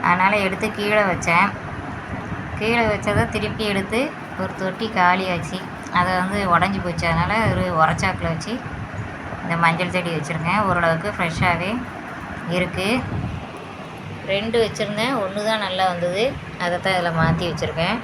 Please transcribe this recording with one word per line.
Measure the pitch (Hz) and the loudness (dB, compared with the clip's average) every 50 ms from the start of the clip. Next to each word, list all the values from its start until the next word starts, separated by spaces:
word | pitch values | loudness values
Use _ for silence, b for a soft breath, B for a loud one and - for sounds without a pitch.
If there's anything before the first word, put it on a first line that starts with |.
| - | 4
அதனால | 175 175 185 185 196 208 208 196 | 2 4 4 4 4 4 4 2
எடுத்து | 190 185 170 175 208 208 202 | 0 0 -2 -4 -4 -2 -2
கீழே | 208 208 214 214 202 190 | 0 2 4 4 4 2
வச்சேன். | 170 - - 175 165 175 196 202 - - - - - - - - - - - - - - - - - - - - - - | 0 0 2 2 4 4 4 2 0 -6 -8 -8 -8 -8 -8 -8 -8 -10 -8 -8 -8 -8 -6 -8 -8 -8 -8 -8 -4 -2
கீழே | 208 220 233 240 226 214 | 0 2 2 4 4 2
வச்சதை | 208 202 - 214 202 208 233 226 - | 2 0 0 2 2 2 2 2 0
திருப்பி | 220 202 208 196 - 220 208 | -2 -2 -2 -2 -2 0 0
எடுத்து | 202 196 196 196 214 233 277 311 - - - - - - | 0 0 0 0 0 0 0 0 -4 -8 -12 -10 -6 -4
ஒரு | 190 185 - - | -4 -4 -4 -4
தொட்டி | 190 185 185 - 226 214 - 196 | -4 -4 -2 -4 -6 -2 2 4
காலியாச்சு. | 180 180 180 190 190 185 180 165 165 - - 185 - - - - - - - 180 | 6 6 6 4 2 0 -2 -2 -2 -4 -6 -8 -8 -8 -10 -10 -10 -2 0 2
அதை | 175 185 185 180 | 2 2 2 0
வந்து | 180 185 202 208 196 185 170 | 0 0 0 0 2 4 4
உடஞ்சி | 165 180 196 196 190 180 | 4 4 4 2 0 -2
போச்சு. | 180 165 165 175 170 | -2 -2 0 0 2
அதனால | 165 165 175 185 208 226 220 202 | 2 2 2 2 2 2 4 4
ஒரு | 190 185 185 180 175 160 | 4 2 2 2 2 2
உரச்சாக்குல | 160 160 170 - 202 190 180 - 170 165 165 | 2 2 2 0 0 -2 0 -2 -2 -2 -2
வச்சு | 165 - 208 226 262 - - - - - - - - - - - - - - - - | -4 -4 -6 -6 -6 -6 -8 -8 -8 -8 -8 -8 -8 -8 -8 -10 -10 -10 -10 -8 -8
இந்த | - - 170 165 170 | -4 -2 0 4 4
மஞ்சள் | 165 165 165 180 180 175 | 4 4 2 0 0 0
செடி | 185 175 175 165 | -2 0 0 -2
வச்சுருக்கேன். | 156 147 156 165 160 156 170 185 214 208 190 | -2 -2 -4 -4 -2 0 0 2 2 2 2
ஓரளவுக்கு | 180 175 170 165 165 160 175 208 202 | 2 4 4 4 2 2 0 -4 -2
ஃப்ரெஷ்ஷாவே | - 185 165 160 - 196 180 170 165 175 196 226 254 254 - - - - - - - - - - - - 180 170 180 | -2 -2 -2 0 2 2 2 2 2 0 -2 -2 -4 -6 -8 -10 -10 -10 -10 -10 -10 -10 -10 -10 -8 -6 -2 0 0
இருக்கு. | 180 175 - 175 185 202 240 254 - - - - - - - - - - - - - - - - - - - - - - - - - - 190 | 0 0 -2 -2 0 2 2 0 0 -2 -4 -4 -4 -4 -6 -6 -8 -10 -12 -12 -12 -12 -12 -12 -12 -12 -12 -12 -12 -10 -10 -8 -4 -2 0
ரெண்டு | 202 208 226 226 233 226 | 0 0 2 2 2 2
வச்சுருந்தேன், | 202 151 - 214 202 208 208 226 254 277 233 196 | 2 0 -2 -4 -2 0 0 0 0 0 0 0
ஒண்ணு | 185 196 208 208 220 | -2 -2 -2 0 0
தான் | 220 214 202 | 0 0 0
நல்லா | 190 185 185 190 185 | -2 0 2 2 2
வந்தது. | 175 175 175 175 180 202 233 269 294 - - - - - | 2 0 0 0 2 2 0 0 0 -4 -10 -12 -6 -4
அதை | 180 175 175 175 | -2 0 0 0
தான் | - 190 190 180 | 2 2 2 2
இதுல | 175 170 165 160 | 2 2 2 4
மாத்தி | 160 165 165 165 180 170 | 4 4 4 2 0 -2
வச்சுருக்கேன். | 156 151 165 151 151 165 165 185 220 247 | -2 -2 -2 -2 0 0 0 0 0 -2